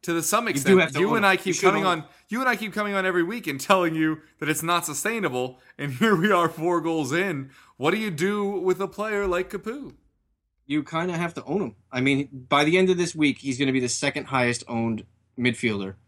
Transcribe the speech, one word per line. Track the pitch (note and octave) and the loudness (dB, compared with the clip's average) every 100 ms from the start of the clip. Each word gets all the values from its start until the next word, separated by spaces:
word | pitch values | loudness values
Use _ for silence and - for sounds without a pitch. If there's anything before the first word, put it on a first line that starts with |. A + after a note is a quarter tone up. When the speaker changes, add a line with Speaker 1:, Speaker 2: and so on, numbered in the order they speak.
Speaker 1:
to | - | -2
the | E3+ | -2
some | D#3+ G#3+ A3+ | 0 0 0
Speaker 2:
You | |
do | - | -2
Speaker 1:
extent, | C#3 F#3+ | 6 6
Speaker 2:
have | D#3+ | 6
to | C#3+ | 2
Speaker 1:
you | F#3+ | 2
Speaker 2:
own | A3+ | 4
Speaker 1:
and | |
Speaker 2:
him. | G3+ | 4
Speaker 1:
I | |
Speaker 2:
You | F#3 | 2
Speaker 1:
keep | F#3+ | 0
Speaker 2:
should | F3 F#3+ | 2 4
Speaker 1:
coming | G3+ G3 | 4 2
Speaker 2:
own | E3+ | 0
Speaker 1:
on. | D#3 - _ | -4 -20 _
You | A3 | -2
and | B3+ | 0
I | A3+ | 0
keep | G#3+ | -4
coming | G3+ G#3 | -4 -2
on | G3 F#3 | 0 0
every | F3+ | 0
week | E3+ A#3 D#3+ | 0 -2 -6
and | C#3 | -6
telling | - F#3+ F3 | 2 2 4
you | D#3+ D#3 D#3 - _ | 2 0 -2 -8 _
that | D3 | -4
it's | D3+ | -2
not | D#3+ F3 E3 | 0 0 -2
sustainable. | C#3+ G#3 A3+ F3+ B2+ B2+ B2+ - - | -4 -4 -2 -2 -2 -4 -8 -20 -10
And | C#3+ | -8
<laughs> | B2 | 0
here | A3 F#3+ | 2 4
we | F3 | 4
are, | F#3 E3 | 4 2
four | E3 E3 F3 | 0 0 0
goals | D#3+ D#3+ C3+ | 0 -2 0
in. | D#3 G3 D3+ C3+ - - _ | 0 -2 -4 -8 -16 -20 _
What | C#3 | 0
do | G#3 | 0
you | A3 | -2
do | D3+ F#3 G#3 | -2 -2 0
with | G3+ G3 F#3 F3+ | -2 -2 0 0
a | F#3+ | -2
player | F#3+ G#3+ G#3 G3+ | -4 -4 -2 -2
like | F3+ F3+ | -2 -4
Capoue? | G3+ A3 C4+ A3+ - _ _ _ _ _ _ _ | -8 -8 -10 -12 -18 _ _ _ _ _ _ _
Speaker 2:
You | D3 | -4
kinda | D3 D#3+ F3 E3+ | -4 -4 -4 -2
have | E3+ | -4
to | E3 | -6
own | A#2+ F3 | -4 -4
him. | D3 - _ | -4 -8 _
I | B2+ | -2
mean, | C3 C#3 C#3 C3+ B2+ | 0 0 -2 -10 0
by | C#3+ | 2
the | D3+ F3+ | 4 4
end | F#3 | 4
of | F3+ | 2
this | E3+ | 0
week, | D#3+ D3 B2+ | 2 0 0
he's | C#3 B2 | -4 -2
gonna | C#3 | 0
be | C3 | 0
the | B2 | 0
second | - C#3+ D3 | -2 -2 -4
highest | - C3 B2 A#2 - | -4 0 0 0 -4
owned | A#2 A2+ A2 - _ _ - | -2 -2 -4 -8 _ _ -2
midfielder | B2 A#2 A#2+ G#2 F#2+ F#2+ | -2 0 -2 -2 -6 -12